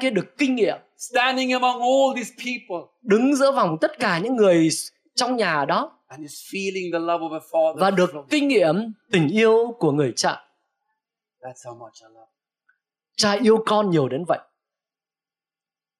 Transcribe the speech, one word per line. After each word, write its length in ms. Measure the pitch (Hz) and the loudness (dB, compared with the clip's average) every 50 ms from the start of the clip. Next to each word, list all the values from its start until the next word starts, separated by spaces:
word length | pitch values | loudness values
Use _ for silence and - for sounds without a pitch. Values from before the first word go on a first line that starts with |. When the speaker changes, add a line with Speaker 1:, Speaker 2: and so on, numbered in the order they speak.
Speaker 1:
kia 80 | 262 262 | -2 -2
được 280 | 226 185 - - _ - | -2 -2 -4 -6 _ -2
kinh 180 | 294 262 262 | -2 0 2
nghiệm. 220 | 247 208 165 143 - - _ _ _ | 0 0 0 -2 -6 -12 _ _ _
Speaker 2:
standing 560 | - - - 247 247 254 262 254 262 254 254 | -18 -4 -2 0 0 2 0 -2 -2 -2 0
among 260 | 254 247 254 247 233 | 0 0 0 0 0
all 360 | 240 247 262 269 269 269 240 240 | 0 2 4 4 4 2 0 -4
these 140 | 233 - - - | -8 -10 -12 -12
people. 540 | - 247 254 240 - _ 190 165 143 - _ _ | -10 -10 -10 -10 -10 _ -12 -12 -12 -14 _ _
Speaker 1:
Đứng 340 | _ 233 196 220 247 269 294 | _ 2 2 4 4 2 2
giữa 160 | 262 277 269 | 2 2 2
vòng 260 | 269 262 220 180 160 160 | 2 2 0 0 0 -2
tất 180 | - 320 - - | -2 -4 -2 -2
cả 180 | 247 214 180 165 | -2 -2 -2 -2
những 160 | 180 233 262 | -2 -2 2
người 340 | 240 208 190 175 165 160 160 151 - - - _ _ _ _ _ | 4 4 6 6 6 4 2 0 -2 -8 -12 _ _ _ _ _
trong 200 | - 254 240 254 | -4 -2 -2 0
nhà 300 | 240 214 180 160 147 139 | -2 0 0 0 -2 0
đó. 320 | 143 170 202 269 320 - _ _ _ | 0 0 -2 -2 -4 -10 _ _ _
Speaker 2:
And 140 | - 139 151 | -20 -18 -18
he's 280 | - - - - - - | -16 -16 -18 -18 -10 -8
feeling 380 | 190 196 196 190 190 185 175 165 | -6 -6 -4 -6 -6 -6 -4 -4
the 60 | 170 | -4
love 260 | 165 170 170 170 165 | -2 -2 -4 -4 -4
of 80 | 160 156 | -6 -10
a 60 | 160 - - | -10 -12 -4
father 280 | - 165 160 160 156 165 | -2 0 0 0 0 2
Speaker 1:
Và 120 | 180 196 | 2 2
được 180 | 196 180 180 175 175 | 4 2 2 0 0
Speaker 2:
from 120 | 151 143 - | -8 -8 -2
Speaker 1:
kinh 180 | 294 302 277 285 | -2 0 0 2
nghiệm 460 | 269 214 175 160 151 190 226 233 214 - _ _ | 2 4 4 4 2 0 -2 -6 -10 -16 _ _
tình 160 | - 185 156 135 | 0 2 2 2
yêu 480 | 180 214 226 220 220 226 233 233 233 - | 2 2 4 4 4 4 2 0 -4 -2
của 120 | - 156 | -2 0
người 220 | 135 147 147 127 110 | 0 0 0 -2 -2
cha. 280 | - - 175 147 - - _ _ _ _ _ _ _ _ _ _ _ _ _ _ _ _ _ _ _ | -2 -4 -4 -4 -4 -12 _ _ _ _ _ _ _ _ _ _ _ _ _ _ _ _ _ _ _
Speaker 2:
That's 300 | 123 127 123 - - 127 | -20 -20 -20 -18 -18 -20
how 60 | 120 120 | -18 -18
much 140 | 120 110 _ - | -20 -20 _ -20
I 60 | 113 113 113 | _ -20 _
love. 180 | 113 110 _ _ _ _ _ _ _ _ _ _ _ _ _ _ _ _ _ _ - | -20 -20 _ _ _ _ _ _ _ _ _ _ _ _ _ _ _ _ _ _ -2
Speaker 1:
Cha 140 | - 208 | 0 0
yêu 320 | 202 208 262 214 220 220 220 | 0 2 4 4 4 4 2
con 240 | 214 214 214 214 196 | 0 0 0 2 2
nhiều 180 | 170 156 135 123 | 2 2 0 0
đến 160 | 123 139 180 165 | -2 -6 -2 -4
vậy. 120 | 147 - - _ _ _ _ _ _ _ _ _ _ _ _ _ _ _ _ _ _ _ _ _ _ _ _ _ _ _ _ _ _ | -4 -4 -4 _ _ _ _ _ _ _ _ _ _ _ _ _ _ _ _ _ _ _ _ _ _ _ _ _ _ _ _ _ _